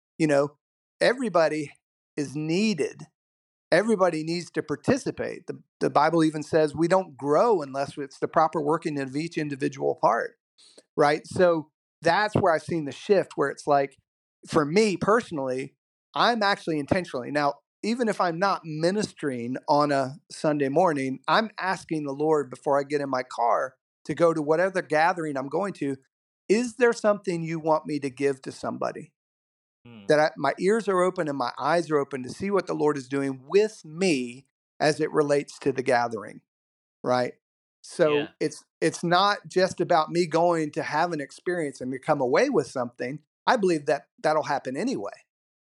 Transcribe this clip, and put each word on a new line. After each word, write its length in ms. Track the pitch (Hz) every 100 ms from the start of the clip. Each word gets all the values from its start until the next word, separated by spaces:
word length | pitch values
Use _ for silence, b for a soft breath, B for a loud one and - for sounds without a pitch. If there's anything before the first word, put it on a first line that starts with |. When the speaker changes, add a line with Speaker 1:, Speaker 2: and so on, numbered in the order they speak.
| _ -
Speaker 1:
you 80 | 156
know, 300 | 143 147 - _ _ _ _
everybody 720 | 170 247 233 170 156 151 147 - _ _ _ -
is 180 | 135
needed. 720 | 139 156 170 220 165 117 - - _ _ _ _ _ _
Everybody 520 | 165 214 208 185 156
needs 260 | 160 175 165
to 140 | 160
participate. 840 | 151 147 - 269 - - 113 110 -
The, 160 | 135 - _
the 120 | 139
Bible 340 | 139 151 165
even 180 | 160 151
says 320 | 147 165 156
we 140 | 147 170
don't 280 | 190 175 123
grow 460 | 139 151 233 196
unless 340 | 143 135 139 151
it's 220 | 135 -
the 80 | 143
proper 340 | 170 160 170
working 380 | 147 160 170 143
of 160 | 135
each 240 | 139 165 165
individual 560 | 151 135 147 135 143
part, 380 | 139 170 220 - - _ _ b b b -
right? 280 | 147 156
So 460 | - - 180 165 147 _ _ _
that's 320 | 165 175 208
where 180 | - 190
I've 120 | 156
seen 220 | - 165 143
the 60 |
shift, 420 | 127 - 190 151 -
where 120 | 143
it's 180 | - -
like, 280 | 143 139 - _ _ _ _ -
for 160 | 165
me 320 | 147 185 220 170
personally, 800 | - 233 - 156 135 131 139 - _ _ _ 143
I'm 260 | 196 233
actually 380 | 202 196 - 156
intentionally, 500 | 139 - - 131 127
now, 240 | 143 143 - _ _
even 260 | 202 240 226
if 120 | 190
I'm 180 | 180 165
not 240 | 196 170
ministering 920 | 165 156 165 208 202 - 147 127 117 131 -
on 240 | 147 147
a 260 | 139 131 147 _
Sunday 380 | - 156 147 135
morning, 520 | 143 180 143 135 131 -
I'm 240 | 175 220 -
asking 460 | 185 185 - 160
the 80 | 147
Lord 380 | 139 156 156 127
before 280 | 127 151 139
I 40 |
get 180 | 139 147
in 80 | 139
my 140 | 127
car 520 | 131 - 117 110 131 - _ _
to 100 | -
go 200 | 151 170
to 80 | 160
whatever 400 | 147 160 190 185
gathering 560 | 139 151 165 175 156 135
I'm 100 | 139
going 240 | 156 196
to, 220 | 156 143 135 _ _ _ _ -
"Is 300 | 208 247 -
there 160 | 240
something 500 | 226 214 208 185 170
you 160 | 165 165
want 280 | 156 156 -
me 120 | 147
to 100 | 135
give 320 | 123 139 135
to 100 | 143
somebody?" 600 | 127 120 123 123 - - _ _ _ _ _ _ _ 120
Speaker 2:
Hmm. 180 | 117 101
Speaker 1:
That 120 | 151
I, 100 | 156 -
my 160 | 143 -
ears 300 | 180 226 202
are 120 | 185
open 260 | 185 185 151
and 120 | 139
my 140 | 120 -
eyes 320 | 131 170 151
are 60 | 151
open 260 | 139 135
to 60 | 127
see 220 | 107 196
what 160 | 196 170
the 80 |
Lord 240 | 160 151 143
is 100 | 127
doing 360 | 139 139 131 135
with 340 | 190 214 -
me 640 | 160 156 190 139 123 127 _ _ _ _
as 220 | 147 151
it 100 | 156
relates 480 | - 143 147 139 -
to 120 | 143
the 100 | 131
gathering, 600 | 127 120 120 110 107 - _ _ _ _ _ _
right? 300 | 127 127 123 - _ _ _ _
So 340 | - - 156
Speaker 2:
Yeah. 140 | 147 147 _
Speaker 1:
it's, 220 | 151 - - _
it's 200 | 165 -
not 360 | 170 180 202 202 160
just 320 | 185 185 -
about 300 | 151 170 156
me 160 | 160 170
going 440 | 160 175 165 151
to 100 | 156
have 300 | 135 151 175
an 80 | 160
experience 580 | 139 - - 175 147 -
and 100 | 127
to 60 | 131
come 220 | - 147
away 300 | 127 156 277
with 160 | 208 131
something. 540 | 131 123 - 123 151 - _ -
I 100 | 247
believe 300 | 185 160 143
that 220 | 147 - _
that'll 200 | 156 156
happen 340 | 139 135 131 135
anyway, 480 | 233 165 98 - _ _ _ _ _